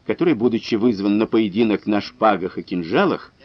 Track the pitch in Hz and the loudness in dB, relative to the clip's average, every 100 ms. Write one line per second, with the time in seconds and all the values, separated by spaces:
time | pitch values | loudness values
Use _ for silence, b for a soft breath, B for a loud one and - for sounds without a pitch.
0 | - - 175 117 120 110 - 113 123 98 | -6 -2 0 2 0 0 -2 0 0 0
1 | 101 104 107 113 110 92 113 98 - 104 | 0 0 2 2 0 0 0 0 0 -2
2 | - - 110 95 90 - 87 92 82 127 | -4 0 0 2 -2 -8 -8 -6 -2 0
3 | 190 98 - _ | 0 -2 -8 _